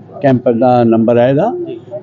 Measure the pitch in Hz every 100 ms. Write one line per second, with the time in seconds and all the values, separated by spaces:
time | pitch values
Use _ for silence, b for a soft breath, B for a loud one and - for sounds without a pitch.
0 | - - - 123 127 113 127 123 117 113
1 | 113 120 123 139 214 359 339 117 - -